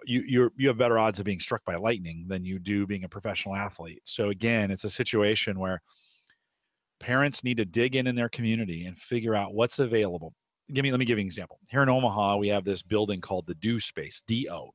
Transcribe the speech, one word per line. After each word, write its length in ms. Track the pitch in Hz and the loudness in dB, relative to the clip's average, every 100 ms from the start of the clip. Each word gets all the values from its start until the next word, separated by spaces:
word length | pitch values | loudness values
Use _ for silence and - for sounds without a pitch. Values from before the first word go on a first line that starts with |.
| - | -4
you, 180 | 123 - | -2 2
you're, 260 | 123 123 135 | 4 4 4
you 140 | 139 | 2
have 80 | 113 | 4
better 200 | 120 113 | 4 4
odds 220 | 110 95 | 2 0
of 60 | 101 | -4
being 160 | 90 | -4
struck 220 | - 117 - | -4 -4 -4
by 100 | 87 | -2
lightning 500 | 110 113 85 82 90 | 0 -2 -4 -10 -6
than 180 | 92 92 | -6 -4
you 120 | 95 | -6
do 300 | 92 101 98 | -2 -2 -2
being 160 | 101 | -4
a 60 | 92 | -8
professional 460 | 101 107 92 98 98 | -8 -6 -6 -6 -6
athlete. 460 | 101 - 82 - - | -6 -8 -16 -16 -8
So 240 | - 104 | -2 -2
again, 420 | 95 113 113 101 | 0 2 2 0
it's 140 | 95 104 | -2 -4
a 40 | |
situation 680 | - 117 110 104 110 - 95 | -4 0 2 4 2 0 -2
where 220 | 95 90 - _ _ _ _ _ _ _ _ _ _ _ | -2 -4 -8 _ _ _ _ _ _ _ _ _ _ _
parents 420 | - 127 143 - | 0 2 2 0
need 140 | 123 117 | 0 0
to 80 | 95 | 0
dig 300 | 113 127 131 | 2 2 2
in 120 | 127 | 0
in 80 | 120 | 0
their 140 | 117 | -2
community 560 | - 113 113 101 82 90 | 0 0 0 -2 -6 -8
and 120 | 92 | -12
figure 380 | - 120 113 107 | -6 -2 0 0
out 180 | 98 | 0
what's 260 | 104 120 - | 0 2 2
available. 540 | 123 113 101 87 78 - _ _ - | 2 2 2 -2 -10 -16 _ _ -6
Give 100 | 139 | -2
me, 80 | 139 | 2
let 80 | 127 | 2
me 60 | 120 | 2
give 120 | 110 | 0
you 60 | |
an 40 | 95 | 0
example. 320 | 82 85 - _ | -6 -12 -18 _
Here 160 | 135 | 2
in 60 | 135 | 4
Omaha, 480 | 131 123 104 101 104 | 4 2 2 2 4
we 100 | 101 | 2
have 160 | 104 | 0
this 180 | 92 92 | 0 -4
building 380 | - 107 104 95 | 0 0 2 -2
called 260 | - 92 85 | -4 -4 -4
the 100 | 78 | -4
Do 260 | 107 117 | -2 -2
Space, 420 | - - 71 - - | -4 -8 -10 -10 -4
D 220 | 117 135 | -2 -2
O, 220 | 82 - | -8 -12